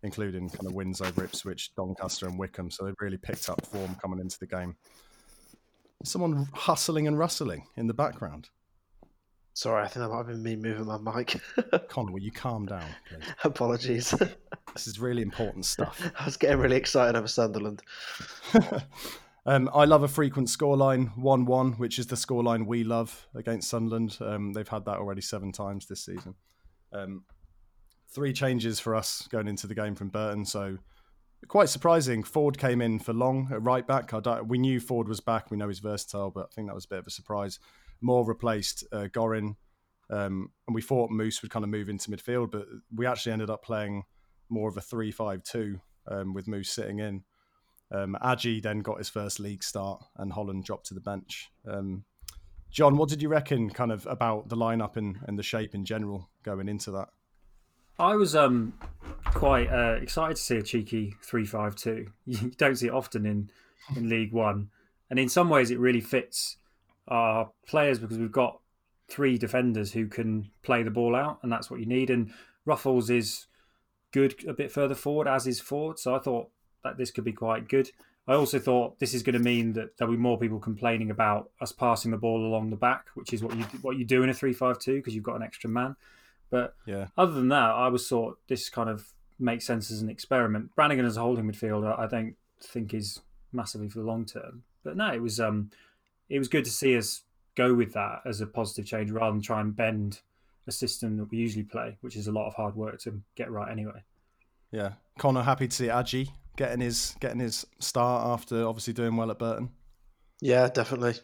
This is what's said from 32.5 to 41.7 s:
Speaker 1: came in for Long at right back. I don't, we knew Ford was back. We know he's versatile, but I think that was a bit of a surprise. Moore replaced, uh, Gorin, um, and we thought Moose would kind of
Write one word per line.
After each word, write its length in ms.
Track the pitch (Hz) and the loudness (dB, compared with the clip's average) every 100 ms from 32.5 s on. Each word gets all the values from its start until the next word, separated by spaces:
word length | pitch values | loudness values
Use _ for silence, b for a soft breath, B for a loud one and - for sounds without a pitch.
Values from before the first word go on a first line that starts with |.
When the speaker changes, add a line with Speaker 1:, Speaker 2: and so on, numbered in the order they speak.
| 139 | 2
Speaker 1:
came 200 | 135 123 | 2 4
in 200 | 117 110 | 2 0
for 140 | - | -2
Long 360 | 113 127 131 131 | 0 2 2 -2
at 120 | 120 | -2
right 240 | 113 127 120 | 2 2 4
back. 260 | 135 113 | 0 0
I 60 | 110 | -4
don't, 280 | 107 117 110 | -2 -2 0
we 120 | 120 | 2
knew 200 | 131 127 | 4 2
Ford 280 | 117 120 107 | 0 -2 0
was 120 | 107 | -4
back. 280 | - 113 - | 0 0 0
We 80 | 104 | -4
know 120 | 101 | -4
he's 100 | 95 | -4
versatile, 500 | 104 104 - 101 98 | -6 -6 -6 -6 -6
but 120 | 95 92 | -6 -10
I 20 | |
think 140 | - 104 | -10 -10
that 80 | 101 | -10
was 100 | - | -10
a 40 | |
bit 100 | 98 | -10
of 80 | - | -10
a 40 | |
surprise. 460 | - - 104 101 - b b b b | -14 -6 -4 -4 -8 b b b b
Moore 240 | 120 123 113 | 2 4 4
replaced, 560 | 110 120 110 98 - - | 0 0 -2 -2 -6 -8
uh, 160 | 110 101 | -6 -4
Gorin, 440 | 117 113 110 104 104 _ _ _ _ _ | -2 0 0 -4 -8 _ _ _ _ _
um, 400 | 104 101 95 92 _ - | -4 -2 -4 -6 _ -4
and 80 | 113 | -4
we 60 | |
thought 260 | 113 127 117 | 0 2 2
Moose 320 | 110 110 107 | 0 -2 -2
would 80 | 110 | -6
kind 140 | 113 | -4
of 60 | 104 | -4